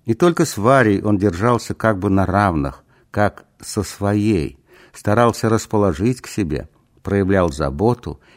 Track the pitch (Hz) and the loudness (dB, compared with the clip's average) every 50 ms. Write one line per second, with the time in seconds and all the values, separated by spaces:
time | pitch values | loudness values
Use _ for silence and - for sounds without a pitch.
0 | - 117 113 - 175 175 165 - 165 - - - 98 120 139 135 120 107 98 98 | -4 -4 -2 2 2 2 2 2 -2 -2 -2 -2 2 4 4 6 6 4 2 2
1 | - 107 107 95 98 101 85 85 104 123 120 110 - - - - - 113 110 92 | 2 0 0 2 2 0 0 0 0 0 0 0 -2 -6 -10 -2 0 -2 0 0
2 | 92 101 98 98 92 87 87 101 104 98 85 76 69 69 - - _ _ _ _ | -2 0 0 2 0 2 0 0 2 2 0 0 -2 -4 -6 -10 _ _ _ _
3 | _ _ - 101 104 98 - - - _ _ _ - - - 107 95 - - - | _ _ -4 -2 -2 -2 -2 -6 -20 _ _ _ -16 -8 -6 -6 -6 -6 -8 -6
4 | 101 101 104 104 104 110 107 85 71 - - _ _ _ _ - - - _ - | -4 -2 0 0 0 0 0 0 -2 -4 -8 _ _ _ _ -20 -20 -20 _ -6
5 | - 104 104 113 120 117 110 - - 113 113 107 - - - 107 101 98 80 73 | -2 0 2 4 4 2 2 0 0 0 0 0 -2 -2 -2 0 0 0 0 0
6 | 98 123 127 127 - - - - 101 76 73 65 - - _ _ _ _ _ _ | -2 -2 -2 -4 -8 -10 -6 -4 -4 -4 -4 -6 -8 -10 _ _ _ _ _ _
7 | - - 98 101 98 92 98 95 90 85 69 73 76 69 69 73 98 117 120 - | -6 -2 0 0 2 2 2 2 2 0 0 -2 -4 -4 -2 0 0 0 0 -2
8 | - - 69 - _ _ _ | -6 -12 -14 -14 _ _ _